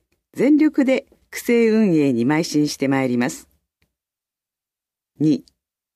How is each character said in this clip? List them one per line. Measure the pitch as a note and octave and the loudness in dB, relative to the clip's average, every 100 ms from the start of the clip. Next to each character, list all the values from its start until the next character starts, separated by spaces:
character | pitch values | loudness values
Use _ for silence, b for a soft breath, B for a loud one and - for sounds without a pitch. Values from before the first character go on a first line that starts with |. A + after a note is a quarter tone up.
| _ _ _ | _ _ _
全 | - A#3 D4+ | -4 2 2
力 | D4+ - | 2 0
で | B3+ C4 - _ _ | 0 -2 -4 _ _
区 | - | -10
政 | - A#3 A3+ | -2 2 2
運 | A3 G#3+ D#3+ | 2 2 2
営 | C#3 | 0
に | A#2+ A#2+ | 0 0
邁 | D3+ | -2
進 | C#3+ D3 D3 | -2 -2 -2
し | - | -2
て | C3+ | -2
ま | C3+ | -2
い | C3 | -2
り | B2 | -2
ま | B2 | -4
す。 | D#3+ - _ _ _ _ _ _ _ _ _ _ _ _ _ _ _ _ _ | -6 -20 _ _ _ _ _ _ _ _ _ _ _ _ _ _ _ _ _
二、 | D3+ C#3+ - _ _ _ _ | -2 -2 -6 _ _ _ _